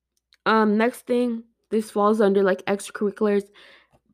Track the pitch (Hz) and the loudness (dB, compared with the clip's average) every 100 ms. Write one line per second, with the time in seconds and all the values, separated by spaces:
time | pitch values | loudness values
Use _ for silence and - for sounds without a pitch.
0 | _ _ _ _ 196 220 214 214 233 - | _ _ _ _ 0 2 2 2 0 -2
1 | - 240 247 226 233 _ - 220 220 214 | -4 -2 -2 -4 -12 _ -6 -6 -4 0
2 | 208 220 202 196 196 185 - 196 - - | 2 4 2 4 2 0 -2 -6 -6 -6
3 | 208 - 214 202 202 _ - - _ _ | -6 -2 0 0 -4 _ -20 -20 _ _
4 | _ | _